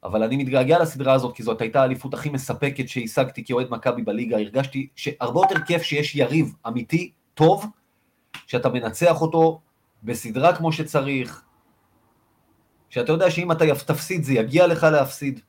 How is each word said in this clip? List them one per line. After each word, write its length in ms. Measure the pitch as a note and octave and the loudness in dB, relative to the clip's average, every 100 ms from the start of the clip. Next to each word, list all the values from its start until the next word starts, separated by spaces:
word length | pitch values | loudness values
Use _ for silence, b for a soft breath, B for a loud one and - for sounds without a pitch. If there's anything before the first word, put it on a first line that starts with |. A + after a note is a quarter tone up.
אבל 200 | F#2+ G#2+ | -4 -2
אני 140 | A2+ C3+ | 0 0
מתגעגע 420 | C3 C3+ B2+ E3+ | 0 2 4 4
לסדרה 340 | E3 C3+ C3+ | 2 0 2
הזאת, 220 | C3 B2 - | 2 2 -6
כי 80 | |
זאת 180 | A2+ A2 | -6 -4
הייתה 200 | A2+ C#3 | 0 2
האליפות 320 | C3 C3 C3+ | 2 0 -8
הכי 160 | B2 D3+ | -8 -6
מספקת 600 | C#3 - - C#3 C#3 B2+ | -6 -6 -4 -4 -4 -6
שהשגתי 560 | B2+ A2+ - B2+ - A2 | -6 -4 -2 -2 -4 -4
כאוהד 240 | B2 B2+ | -2 -2
מכבי 320 | A2+ B2+ A#2+ | -4 -2 -2
בליגה. 360 | A2 G#2 A#2+ A2+ | -4 -4 -2 -2
הרגשתי 500 | G#2 A#2+ C#3 C3+ C3+ - | -2 -4 -4 -6 -10 -10
שהרבה 440 | - - B2+ B2+ | -10 -6 -2 2
יותר 260 | F#3+ F3 E3 | 2 0 -2
כיף 160 | E3+ | -2
שיש 340 | - D3 D3+ C#3+ | -2 -4 -4 0
יריב 400 | B2 D#3 D#3+ - A#2 | 2 2 0 -4 -8
אמיתי, 440 | A#2+ A#2+ E3 F3 _ _ | -8 -2 -2 -2 _ _
טוב, 320 | - D#3+ G3+ G#3+ - _ _ _ _ _ - - | 2 4 4 -2 -16 _ _ _ _ _ -20 -6
שאתה 220 | B2 B2+ | -2 0
מנצח 520 | B2 A2+ - F3 D#3+ | -2 -4 0 2 2
אותו 400 | D#3+ E3 E3 D#3 _ _ _ _ | 0 4 4 2 _ _ _ _
בסדרה 520 | G#2+ A#2 A#2 A2+ D#3+ E3 | -8 -8 -6 2 2 4
כמו 160 | D#3+ | -2
שצריך, 720 | D#3+ D#3 D3 C#3 C#3 A#2+ - _ _ _ _ _ _ _ _ _ _ _ _ _ _ _ | -2 -2 -2 0 -4 -4 -12 _ _ _ _ _ _ _ _ _ _ _ _ _ _ _
שאתה 220 | - A#2+ | -6 0
יודע 200 | D#3+ F3+ | 2 2
שאם 200 | E3 F3 | 0 -2
אתה 140 | E3 D#3+ | 2 2
יפ-, 180 | C#3 - | 2 -2
תפסיד, 380 | D#3+ - F#3 | -4 -2 -4
זה 100 | C3+ | 0
יגיע 340 | B2+ A2 D3+ F3+ | 0 2 4 4
לך 160 | D#3+ | 6
להפסיד. 560 | D#3+ D3+ C3+ - C#3 B2+ | 4 4 0 -4 -8 -8